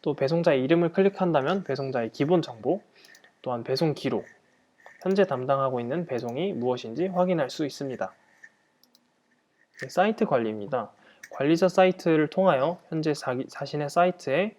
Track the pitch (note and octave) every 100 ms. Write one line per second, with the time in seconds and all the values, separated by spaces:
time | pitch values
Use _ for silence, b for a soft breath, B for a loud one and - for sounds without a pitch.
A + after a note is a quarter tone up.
0 | - C#3+ C3+ E3 E3+ C#3 C3 E3+ E3+ E3+
1 | G3 G3 F3+ D3+ C3+ F#3+ F#3 C3 C3+ C3
2 | A2+ - C#3+ F3 D3 A2+ B2 F#3+ - B
3 | B B B _ - B2 A#2 C3 E3 C#3+
4 | - A2 - - _ _ _ _ - -
5 | F#3 G3 F#3+ B2+ B2+ C#3 C3+ B2 A#2+ D#3
6 | E3+ B2 A#2 B2 F#3+ - A#2+ B2+ A#2 A#2
7 | F#3 F3+ F3+ F3 C3 - D3 - C#3 A#2+
8 | F#2+ - _ _ - _ _ _ _ _
9 | _ _ _ _ _ _ _ - C3 -
10 | G3 A3 A3 C3 A2+ G#2+ G2+ B2+ G#2 _
11 | B B B - C#3+ E3 F#3 F3+ F#3 F#3
12 | F3 D#3+ D3+ - F#3+ C#3 C#3+ F3+ _ D#3+
13 | D#3 D3 - B2+ C3+ - C#3+ D3 D3 F3
14 | F3+ F3+ - C#3 G3+